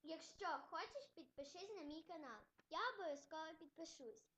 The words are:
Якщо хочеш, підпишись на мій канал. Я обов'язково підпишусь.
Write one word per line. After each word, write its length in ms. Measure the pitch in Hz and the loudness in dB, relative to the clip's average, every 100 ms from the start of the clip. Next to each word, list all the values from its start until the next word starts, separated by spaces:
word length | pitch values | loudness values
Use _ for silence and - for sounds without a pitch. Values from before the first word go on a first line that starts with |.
Якщо 440 | 302 320 - - 370 277 - | -4 -4 -6 2 4 4 2
хочеш, 380 | 330 440 571 554 - | 0 0 -2 -6 -12
підпишись 540 | 277 - 285 349 392 403 | -10 -6 -6 -4 -4 -2
на 60 | |
мій 220 | 294 311 | -2 -4
канал. 380 | 320 339 277 214 - - - | -4 -4 -4 -6 -10 -20 2
Я 200 | 320 466 | 6 6
обов'язково 640 | 415 349 285 - - 320 320 | 6 2 2 0 -2 -2 -4
підпишусь. 680 | 320 - 320 - 247 - - | -10 -6 -6 -6 -8 -8 -16